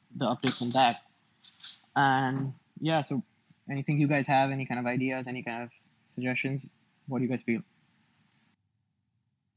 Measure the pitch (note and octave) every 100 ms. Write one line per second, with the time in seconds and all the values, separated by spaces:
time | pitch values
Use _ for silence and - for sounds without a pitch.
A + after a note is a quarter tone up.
0 | _ - A2 B2 B2+ A#2+ A#2+ A#2+ B2+ A#2
1 | - _ _ _ - - - - _ -
2 | C#3 C3 C3 C3+ C3+ C3 _ - D#3 D#3+
3 | C#3 C#3 - _ _ _ - C#3 C3+ D3
4 | D3 D3 C3 C3+ C3+ C3+ B2+ B2 B2 B2+
5 | C3 C3 B2+ B2 A#2+ A#2 A#2+ - _ _
6 | - - B2+ B2 C3+ C3+ - _ _ _
7 | - C3 B2 B2 - A2+ - _ _ _
8 | _ _ _ _ _ _ _ _ _ _
9 | _ _ _ _ _